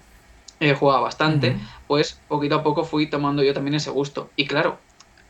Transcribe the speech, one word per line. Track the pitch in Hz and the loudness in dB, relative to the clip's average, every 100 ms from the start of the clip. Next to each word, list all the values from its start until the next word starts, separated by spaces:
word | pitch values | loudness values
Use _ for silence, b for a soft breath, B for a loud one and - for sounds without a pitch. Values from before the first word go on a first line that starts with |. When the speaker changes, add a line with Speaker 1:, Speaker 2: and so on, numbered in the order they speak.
| - - _ - - - | -20 -20 _ -20 -18 -2
Speaker 1:
eh, | 151 | 0
jugaba | 139 143 131 | 4 4 2
bastante, | 117 - 156 143 135 | 0 0 2 2 0
Speaker 2:
Ujú. | - B B - | -2 B B -2
Speaker 1:
pues | 147 156 - - | 0 0 -4 -6
poquito | - 143 151 | -2 0 0
a | |
poco | 151 156 | 0 -2
fui | 151 151 151 | -2 -2 -2
tomando | 147 143 143 | -2 -2 2
yo | 139 | 2
también | 135 139 151 | 0 -2 -2
ese | 139 | -2
gusto. | 127 139 - - - | -4 -4 -6 -8 -4
Y | - | -2
claro, | 143 156 - _ _ - _ | 0 0 -2 _ _ -20 _